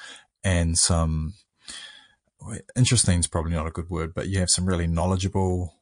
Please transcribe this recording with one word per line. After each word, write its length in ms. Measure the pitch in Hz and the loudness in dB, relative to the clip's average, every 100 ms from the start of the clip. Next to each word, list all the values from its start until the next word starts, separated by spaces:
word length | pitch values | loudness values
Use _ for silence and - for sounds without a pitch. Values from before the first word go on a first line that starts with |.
| - - _ _ | -20 -20 _ _
and 340 | 98 90 82 82 | 0 2 2 2
some, 580 | - 85 82 78 78 - _ _ - - - - _ _ _ - - 110 - | 2 2 2 -2 -4 -10 _ _ -18 -16 -18 -20 _ _ _ -16 -12 -12 -4
interesting 460 | - 123 123 - 87 | 2 4 4 4 2
is 60 | - | 2
probably 260 | 87 82 | -2 -2
not 140 | 82 80 | -2 -4
a 60 | |
good 180 | - 87 | -6 -6
word, 240 | 85 80 | -4 -4
but 140 | 80 67 | -6 -2
you 100 | 92 | 0
have 120 | 87 | 2
some 160 | - 92 | 2 2
really 200 | 87 82 | 0 2
knowledgeable 880 | 82 90 95 95 98 95 92 87 _ | 2 0 0 0 0 0 -2 -6 _